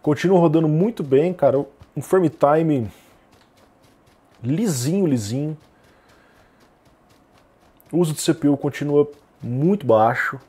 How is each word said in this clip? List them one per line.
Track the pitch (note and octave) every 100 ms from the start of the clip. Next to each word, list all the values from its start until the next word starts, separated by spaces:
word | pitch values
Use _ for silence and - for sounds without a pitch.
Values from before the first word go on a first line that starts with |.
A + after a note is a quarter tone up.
Continua | - D3 F3 F#3+
rodando | E3+ D#3+ D#3+
muito | D#3 G#3 A3+
bem, | D3 C3+ E3+
cara. | F3 C#3 C#3 C#3 _ - -
Um |
frame | - F#3+ E3
time | - C#3+ D#3 E3 C#3+ G#2+ - _ _ _ _ _ _ _ _ _ _ _ _ _ _
lisinho, | A#2 D#3+ A3+ C3 B2+ F#3+ F3+
lisinho. | B2+ G#2 B2+ D3+ D3+ _ _ _ _ _ _ _ _ _ _ _ _ _ _ _ _ _ _ _ _ _ _ _
O | D#3+
uso | E3+
de | D3+
C | -
P | D#3+ C#3+
U | C#3
continua | C#3+ - C#3+ D3 D3 - _ _
muito | A#2 B2 D#3+ G3+ A#2+
baixo. | A2 A2 C3 - C3+